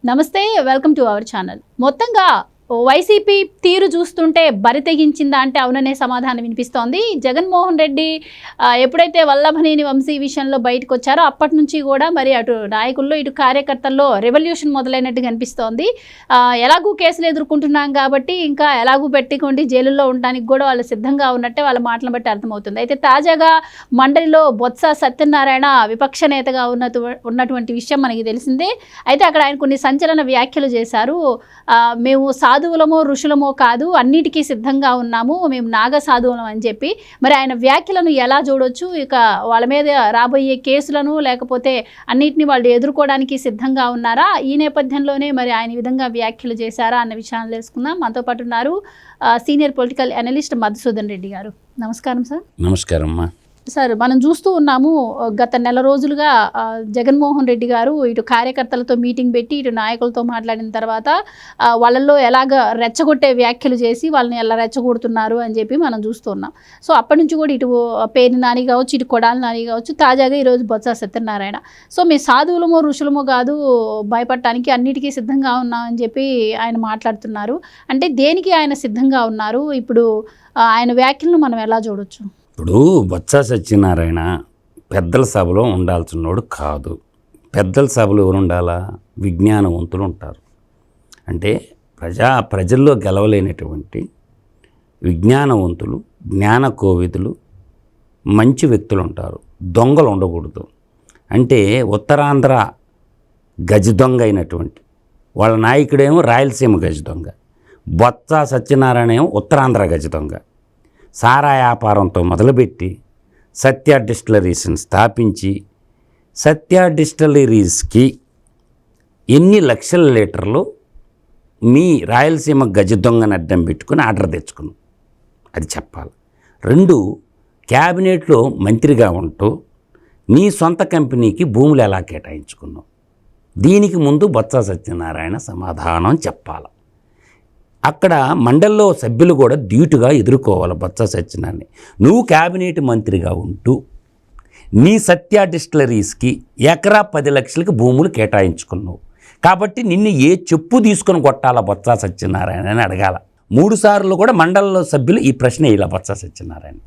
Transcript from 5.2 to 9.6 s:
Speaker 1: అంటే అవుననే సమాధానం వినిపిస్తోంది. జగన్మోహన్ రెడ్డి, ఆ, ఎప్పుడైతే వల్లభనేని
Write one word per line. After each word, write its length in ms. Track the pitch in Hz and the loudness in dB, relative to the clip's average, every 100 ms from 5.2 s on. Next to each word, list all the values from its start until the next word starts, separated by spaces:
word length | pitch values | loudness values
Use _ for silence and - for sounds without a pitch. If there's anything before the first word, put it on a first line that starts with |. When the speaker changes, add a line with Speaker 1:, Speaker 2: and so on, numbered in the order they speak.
| 285 277 | 0 0
Speaker 1:
అంటే 220 | 269 269 | 0 0
అవుననే 340 | 254 262 269 | 0 0 -2
సమాధానం 500 | 269 262 247 262 247 | -2 -4 -4 -4 -6
వినిపిస్తోంది. 720 | 233 226 240 254 233 330 453 359 | -8 -8 -6 -4 -4 -2 -2 -2
జగన్మోహన్ 640 | 262 262 370 359 359 330 | -2 -2 0 0 2 2
రెడ్డి, 420 | 311 277 320 320 311 - - - | 0 0 -2 -4 -10 -20 -20 -2
ఆ, 140 | 247 240 | 0 2
ఎప్పుడైతే 480 | 254 330 339 339 | 2 2 2 2
వల్లభనేని 600 | 311 277 302 311 | 2 4 2 2